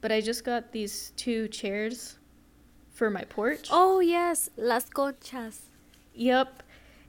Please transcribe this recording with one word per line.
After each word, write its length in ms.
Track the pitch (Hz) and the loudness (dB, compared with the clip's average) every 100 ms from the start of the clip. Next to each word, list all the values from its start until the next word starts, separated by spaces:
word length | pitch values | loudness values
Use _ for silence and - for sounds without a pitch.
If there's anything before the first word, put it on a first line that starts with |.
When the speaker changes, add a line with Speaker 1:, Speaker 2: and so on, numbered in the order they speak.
Speaker 1:
but 100 | 220 | -2
I 80 | 220 | 0
just 240 | 214 240 | -2 -4
got 280 | 247 240 233 | -4 -6 -6
these 400 | 220 208 - - - | -8 -6 -8 -12 -8
two 320 | - 226 214 | -4 -2 -4
chairs 720 | - 208 202 214 247 - - _ _ _ _ _ - - | -6 -6 -4 -4 -8 -14 -18 _ _ _ _ _ -20 -20
for 160 | - 220 | -2 0
my 140 | 196 | 0
porch. 440 | - - 226 294 - | -6 -2 -2 -2 2
Speaker 2:
Oh, 300 | 330 370 381 | 6 6 6
yes, 500 | 339 339 349 330 - - | 4 4 2 0 -4 -2
las 320 | 240 240 - | 0 0 -2
conchas. 720 | - 277 269 - 262 226 - - _ _ - _ | -2 -4 -4 -12 -12 -12 -14 -20 _ _ -20 _
Speaker 1:
Yep. 480 | - 240 254 262 - - - - - | -2 2 4 2 -4 -20 -20 -20 -20